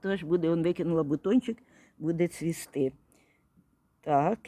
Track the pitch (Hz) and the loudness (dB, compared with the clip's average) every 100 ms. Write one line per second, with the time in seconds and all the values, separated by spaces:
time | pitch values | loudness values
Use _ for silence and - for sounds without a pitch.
0 | 190 196 151 180 160 170 165 175 170 165 | -4 -4 0 0 2 2 0 -2 0 0
1 | 147 147 190 247 240 233 _ - - - | 0 0 2 2 2 -8 _ -20 -20 -8
2 | 151 170 170 - 160 160 - 139 131 - | -4 0 0 -2 -6 -6 -6 -2 -2 -2
3 | _ _ _ _ _ _ _ _ _ _ | _ _ _ _ _ _ _ _ _ _
4 | - 143 156 226 | 0 2 2 -2